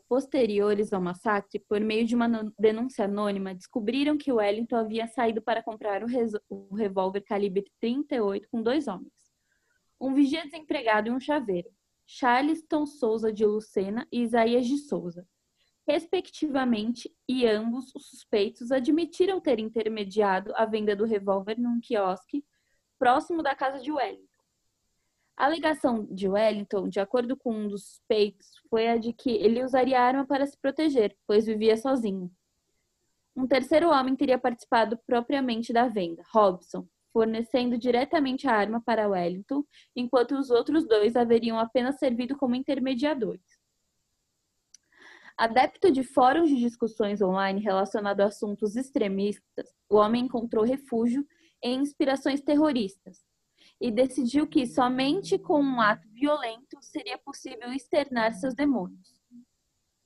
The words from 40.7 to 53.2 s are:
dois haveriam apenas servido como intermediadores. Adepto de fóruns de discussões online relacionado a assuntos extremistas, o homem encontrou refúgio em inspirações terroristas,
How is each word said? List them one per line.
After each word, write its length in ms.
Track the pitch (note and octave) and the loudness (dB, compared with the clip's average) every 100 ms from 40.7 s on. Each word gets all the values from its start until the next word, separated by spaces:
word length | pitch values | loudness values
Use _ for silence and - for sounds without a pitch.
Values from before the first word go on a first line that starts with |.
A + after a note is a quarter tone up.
| D#4 D#4+ | 0 2
dois 280 | A3 G#3 A#3+ | 4 4 2
haveriam 420 | A#3 A3+ A3+ A3+ | 4 2 2 -2
apenas 400 | A3+ C4 B3 C#4+ | -2 0 -2 0
servido 400 | C#4 A#3 B3 C#4 | -2 -2 -4 -4
como 160 | B3+ B3 | -2 -2
intermediadores. 880 | C4+ C4+ C4 B3 C#4+ D4 F#3+ F3+ _ _ _ _ _ _ _ _ _ _ _ _ _ _ _ _ - - - - | -2 -2 -2 -2 -2 -2 -4 -6 _ _ _ _ _ _ _ _ _ _ _ _ _ _ _ _ -20 -20 -14 -2
Adepto 560 | A3+ A#3 D4 - F#4+ | 2 4 2 4 4
de 120 | C4+ | 4
fóruns 440 | B3+ - B3+ D#4 E4 | 2 4 6 6 4
de 80 | C4+ | 2
discussões 640 | A#3+ - A3+ - G#3 G#3 | 0 -2 -4 -2 -2 0
online 360 | F#3+ F#3+ G3 G3 | 0 2 0 0
relacionado 600 | G#3 F#3+ G3+ A#3 G3+ G3+ | 0 0 0 -2 -2 2
a 40 | G3+ | 0
assuntos 500 | - G#3+ G3+ G#3+ A3+ | 0 -6 -4 -4 -4
extremistas, 920 | C4+ C#4 G#3 G3 G#3 G3+ _ - - _ - | -4 -2 0 0 -2 -4 _ -16 -16 _ 2
o 60 | G#3+ | 4
homem 300 | G#3 A#3+ B3+ | 4 2 -2
encontrou 380 | A#3+ A#3 A3+ | -4 -2 0
refúgio 600 | A3+ C#4 - A3+ A#3+ B3+ C#4+ _ _ _ | 0 -2 -4 -2 0 -2 -6 _ _ _
em 160 | A#3+ C4 | -4 -2
inspirações 600 | C#4+ - C#4+ C4+ C#4 C#4 | -2 -2 -2 0 0 -2
terroristas, 840 | D4 D4 D#4 C#4 F#3+ - - - | 2 2 4 2 -2 -8 -20 -20